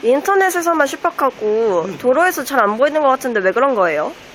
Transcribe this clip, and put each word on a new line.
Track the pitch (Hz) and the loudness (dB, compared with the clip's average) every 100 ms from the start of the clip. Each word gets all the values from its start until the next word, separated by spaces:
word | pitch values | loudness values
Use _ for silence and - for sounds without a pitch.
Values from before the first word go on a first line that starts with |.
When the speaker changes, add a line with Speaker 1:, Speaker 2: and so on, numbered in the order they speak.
Speaker 1:
인터넷에서만 | 220 269 381 392 381 349 339 320 277 | 0 2 2 2 2 0 0 0 0
슈퍼카고 | 311 349 330 269 - 214 214 226 175 | -2 -6 -2 -4 -2 -2 0 0 0
Speaker 2:
음. | 175 156 | -2 -4
Speaker 1:
도로에서 | 247 262 359 349 | 0 2 2 0
잘 | 262 269 | -4 0
안 | 202 220 | 0 2
보이는 | 294 302 | 0 2
것 | 285 | 2
같은데 | 262 262 220 | 0 0 0
왜 | 185 | 0
그런 | 202 277 | 2 0
거예요? | 233 180 151 180 339 - | 2 0 0 -4 -8 -18